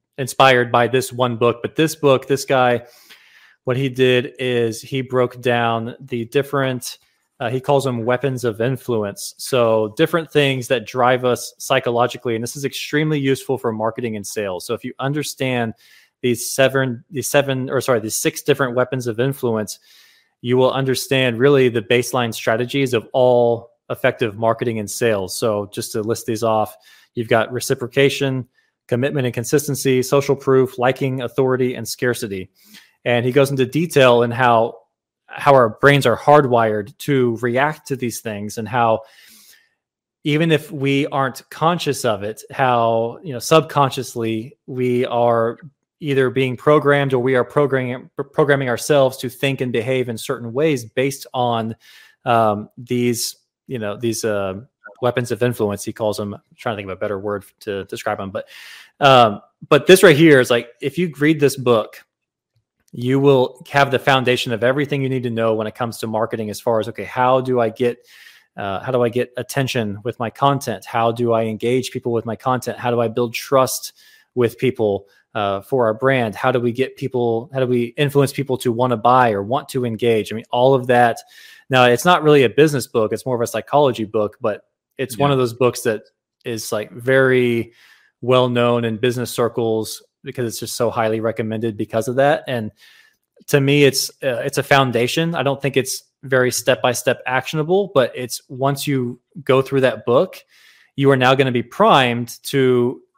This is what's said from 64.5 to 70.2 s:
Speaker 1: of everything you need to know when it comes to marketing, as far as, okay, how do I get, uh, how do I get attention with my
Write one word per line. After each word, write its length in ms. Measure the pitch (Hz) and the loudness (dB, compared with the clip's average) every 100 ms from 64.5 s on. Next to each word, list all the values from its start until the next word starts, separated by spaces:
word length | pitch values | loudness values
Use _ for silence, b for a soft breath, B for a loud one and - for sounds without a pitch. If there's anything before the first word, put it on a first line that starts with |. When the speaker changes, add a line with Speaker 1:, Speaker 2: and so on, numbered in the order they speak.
Speaker 1:
of 100 | 113 | 0
everything 380 | 117 135 139 143 | 0 0 -2 -2
you 80 | 131 | -2
need 140 | 131 | -4
to 60 | 120 | -4
know 240 | 113 113 | -2 0
when 140 | 110 107 | 0 -2
it 80 | - | -6
comes 220 | 120 104 | -8 -6
to 100 | 113 | -6
marketing, 420 | 110 113 113 107 | -2 -2 -4 -8
as 120 | 101 | -6
far 180 | - 113 | -2 -2
as, 80 | 107 | -2
okay, 160 | 110 | -8
how 380 | 92 127 127 131 | -8 0 2 2
do 180 | 127 123 | 2 0
I 100 | 113 | 0
get, 380 | - 120 120 _ B B B B - | 0 -2 -4 _ B B B B -10
uh, 240 | 101 95 | -8 -8
how 140 | 131 | -2
do 100 | 127 | 0
I 60 | 120 | 0
get 240 | 120 120 - | 0 -4 -6
attention 640 | 120 - 131 127 107 101 | -6 -4 -2 -2 -4 -6
with 140 | 117 | -8
my 120 | - | -8